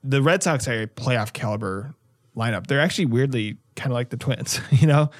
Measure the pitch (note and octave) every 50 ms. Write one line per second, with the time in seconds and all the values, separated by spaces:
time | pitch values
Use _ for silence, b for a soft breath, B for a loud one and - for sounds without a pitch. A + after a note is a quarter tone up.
0 | - C3+ C3+ C#3 C3+ D#3+ F3+ F#3+ - F#3 D#3 C3 - C3+ A#2+ A2+ A2 G#2+ _ -
1 | A#2+ C3 B2+ A#2 G#2+ A2 _ - - A2 G#2+ G2+ G#2 G2 F#2+ G2 A2 C#3 D#3 _
2 | _ _ _ _ _ _ _ A2+ A2+ A#2 A2 F#2 F2+ - C#3 C#3 D3+ F#3 - -
3 | F3+ B2+ A2+ B2 C3+ C#3+ B2+ A#2+ G#2+ G#2+ - - _ _ _ - - C3+ B2 A#2+
4 | B2 - - A#2+ - C3+ B2 - A#2 - - - A#2+ - C#3+ B2 D#3 D#3 C#3+ D3
5 | D3+ C#3+ B